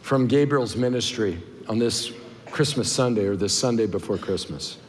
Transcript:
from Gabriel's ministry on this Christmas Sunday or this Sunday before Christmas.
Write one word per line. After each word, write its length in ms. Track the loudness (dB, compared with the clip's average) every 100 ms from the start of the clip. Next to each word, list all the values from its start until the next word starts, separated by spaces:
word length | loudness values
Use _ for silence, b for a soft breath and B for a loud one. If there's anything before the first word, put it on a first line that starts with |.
from 260 | 2 2 4
Gabriel's 480 | 4 4 2 0 0
ministry 640 | 0 0 -2 0 -2 -2 -8 -16 -4
on 100 | 0
this 320 | 2 0 -6 -10 -16 -18 -12
Christmas 400 | 0 0 2 -2
Sunday 340 | 2 2 2 2
or 100 | 0
this 180 | 0 2
Sunday 280 | 2 2 2
before 320 | 0 -2 -4
Christmas. 600 | -2 -4 -4 -8 -10 -12